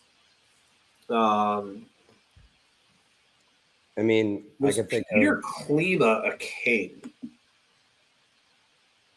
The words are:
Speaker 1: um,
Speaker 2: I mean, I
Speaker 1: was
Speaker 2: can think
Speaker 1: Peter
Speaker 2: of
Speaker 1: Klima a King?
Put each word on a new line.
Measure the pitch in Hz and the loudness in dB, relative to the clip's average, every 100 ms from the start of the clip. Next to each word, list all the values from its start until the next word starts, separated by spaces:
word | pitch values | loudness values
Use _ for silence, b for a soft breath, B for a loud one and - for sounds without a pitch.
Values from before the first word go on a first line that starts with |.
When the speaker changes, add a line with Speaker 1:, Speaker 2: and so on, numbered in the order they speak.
| _ _ _ _ _ _ _ _ _ _ - | _ _ _ _ _ _ _ _ _ _ -4
Speaker 1:
um, | 117 110 104 104 104 101 101 - _ _ _ _ _ - _ _ _ _ _ _ _ _ _ _ _ _ _ _ - | 2 2 2 0 -2 -6 -12 -18 _ _ _ _ _ -20 _ _ _ _ _ _ _ _ _ _ _ _ _ _ -2
Speaker 2:
I | |
mean, | 110 110 107 101 - - | 2 2 2 -2 -8 -2
I | 139 | 0
Speaker 1:
was | 113 | 0
Speaker 2:
can | 107 | -2
think | 117 - | -4 0
Speaker 1:
Peter | 107 294 - | 2 2 2
Speaker 2:
of | |
Speaker 1:
Klima | - - - 147 185 185 113 110 - | -6 -10 -2 0 0 2 2 2 -2
a | - | -6
King? | - - 123 113 92 - - - - - _ _ _ _ _ _ _ _ _ _ _ _ _ _ _ _ _ | -10 -6 -2 0 -2 -10 -20 -18 -18 -18 _ _ _ _ _ _ _ _ _ _ _ _ _ _ _ _ _